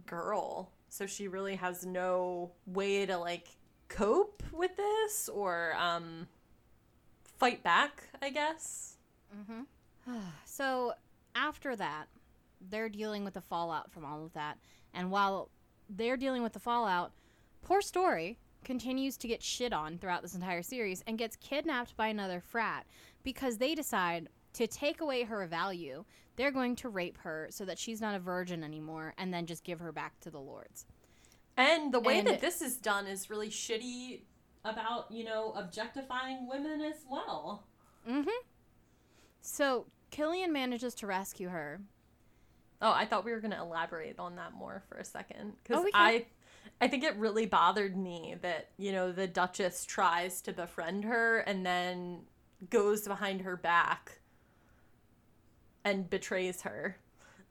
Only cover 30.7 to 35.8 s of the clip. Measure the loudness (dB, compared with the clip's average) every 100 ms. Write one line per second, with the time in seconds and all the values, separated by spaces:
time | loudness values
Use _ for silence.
30.7 | -18 -20 -20 -20 -20 -20 -20 -8 4 6
31.7 | 6 4 4 6 6 6 4 2 0 -4
32.7 | -2 2 2 0 -6 -6 -6 -4 -6 -2
33.7 | -4 -4 -8 -10 -12 -16 _ _ _ -8
34.7 | -4 -2 -4 -6 -8 -4 -2 -2 -4 -8
35.7 | -6